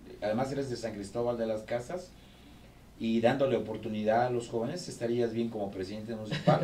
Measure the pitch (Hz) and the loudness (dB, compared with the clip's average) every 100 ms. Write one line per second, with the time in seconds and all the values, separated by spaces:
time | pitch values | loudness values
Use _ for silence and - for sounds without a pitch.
0 | - - 104 113 131 139 131 110 113 101 | -16 -6 -2 0 0 -2 -2 -2 -4 -6
1 | 98 120 120 117 113 110 110 120 127 180 | -6 -2 0 0 0 -2 -2 -4 -4 -8
2 | - - - - - - - - - - | -8 -18 -20 -20 -20 -20 -20 -20 -20 -4
3 | 113 113 117 - - 110 104 107 110 107 | 0 4 6 6 4 2 0 -6 -4 -2
4 | 107 117 123 120 - 113 123 175 143 - | 4 4 4 0 -2 -2 -2 -4 -8 -4
5 | 117 120 113 113 117 107 95 95 95 107 | -2 2 2 0 -2 -2 -4 -4 -6 -6
6 | 110 110 107 156 - 156 | -8 -8 -6 0 4 4